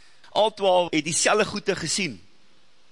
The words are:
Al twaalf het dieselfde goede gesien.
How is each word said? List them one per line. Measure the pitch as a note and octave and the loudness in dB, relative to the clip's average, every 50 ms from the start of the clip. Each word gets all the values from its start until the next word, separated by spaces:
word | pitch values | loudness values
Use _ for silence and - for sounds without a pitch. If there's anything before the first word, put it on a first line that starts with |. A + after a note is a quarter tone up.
| - - - - - - | -20 -20 -20 -20 -14 -6
Al | - - G#3 A3 - | -2 0 0 0 0
twaalf | - G3 F#3+ F3+ F3+ F3 E3 | 0 2 2 4 4 2 2
het | D#3+ D#3 C#3+ | 0 -2 -2
dieselfde | E3 D#3+ - - - G3+ G#3+ G3+ | -2 -2 0 2 2 4 2 2
goede | - G3 G3+ - G3 F3+ | 0 -4 -6 -4 -4 -4
gesien. | - E3+ D3 - - F#3+ D3 G#2+ F2 - - - - - - - - - - - - - - | -2 -4 -4 -4 -4 -4 -6 -6 -10 -16 -20 -20 -20 -20 -20 -20 -20 -20 -20 -20 -20 -20 -20